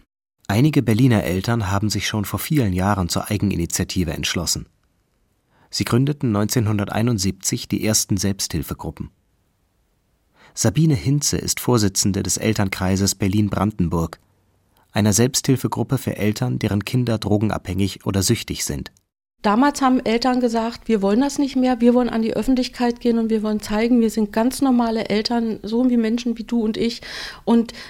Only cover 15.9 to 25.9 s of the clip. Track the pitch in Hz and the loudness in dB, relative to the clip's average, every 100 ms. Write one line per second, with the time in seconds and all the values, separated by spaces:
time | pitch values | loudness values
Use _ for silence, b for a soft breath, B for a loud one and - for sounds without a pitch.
15.9 | 131 - - 104 107 123 123 107 101 107 | -4 -4 -2 -2 0 -4 -2 -2 -2 0
16.9 | 127 120 107 95 104 107 - - 90 98 | -2 0 -2 0 0 0 -2 -4 -2 -2
17.9 | - - 98 92 117 - 80 - 73 - | -2 -2 0 2 0 -4 -8 -6 -6 -10
18.9 | _ _ _ _ _ 214 208 285 285 262 | _ _ _ _ _ 0 2 2 2 0
19.9 | 254 220 233 254 254 240 226 226 233 - | 2 0 0 0 0 0 0 -4 -4 -2
20.9 | 220 196 220 285 277 277 269 254 240 240 | 0 2 2 2 0 -2 0 0 4 4
21.9 | 240 240 233 220 - 220 254 247 - 240 | 4 2 0 -2 0 2 0 0 -2 -2
22.9 | 240 240 226 226 220 214 214 - 214 233 | 0 0 2 0 0 0 -4 -2 0 2
23.9 | 247 226 220 208 220 240 - 269 240 233 | 4 2 0 0 0 0 2 2 2 2
24.9 | 226 - 208 214 240 226 208 202 226 254 | -2 -2 -2 0 0 -2 -4 -2 0 2